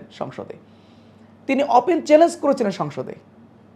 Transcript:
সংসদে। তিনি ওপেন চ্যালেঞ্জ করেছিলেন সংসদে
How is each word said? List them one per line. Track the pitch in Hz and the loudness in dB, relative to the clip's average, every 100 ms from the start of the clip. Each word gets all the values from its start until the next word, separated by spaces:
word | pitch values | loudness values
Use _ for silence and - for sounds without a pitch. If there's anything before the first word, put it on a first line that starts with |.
| - | -10
সংসদে। | - 135 - - - - - _ - - - - - - | -14 -14 -12 -16 -16 -20 -20 _ -20 -20 -20 -20 -14 -4
তিনি | 269 277 | -2 2
ওপেন | 240 - 339 | 2 2 -2
চ্যালেঞ্জ | 330 302 339 339 | 4 6 6 2
করেছিলেন | 285 262 208 | -2 0 -2
সংসদে | 190 151 135 127 - - - - - - | -4 -8 -8 -12 -14 -20 -20 -20 -20 -20